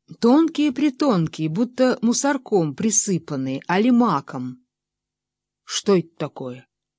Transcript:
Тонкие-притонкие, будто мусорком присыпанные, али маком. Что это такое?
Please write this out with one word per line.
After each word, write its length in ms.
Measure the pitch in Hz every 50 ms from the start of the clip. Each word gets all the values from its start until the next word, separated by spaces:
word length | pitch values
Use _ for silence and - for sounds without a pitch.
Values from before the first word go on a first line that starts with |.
| _ - - -
Тонкие-притонкие, 1300 | - 233 254 302 330 311 320 - 294 302 254 - 277 302 254 - 302 285 220 180 160 151 - - 160 156
будто 500 | 156 190 247 240 - - 254 254 - -
мусорком 760 | - 233 240 - - 277 294 262 - - 220 190 165 151 135
присыпанные, 840 | - - 226 202 - - - 190 160 - - 151 135 135 135 131 135 - -
али 240 | 170 190 220 254
маком. 720 | 247 233 240 220 165 139 - - - 135 127 127 123 - _ _ _ _ _ _ _ _ _ _ _ _ _ _ _ _ _ _ _ _ _
Что 320 | - - - - - 196
это 200 | 180 165 - _ -
такое? 500 | 160 139 - - 135 127 123 127 - _ _ _ _ _ _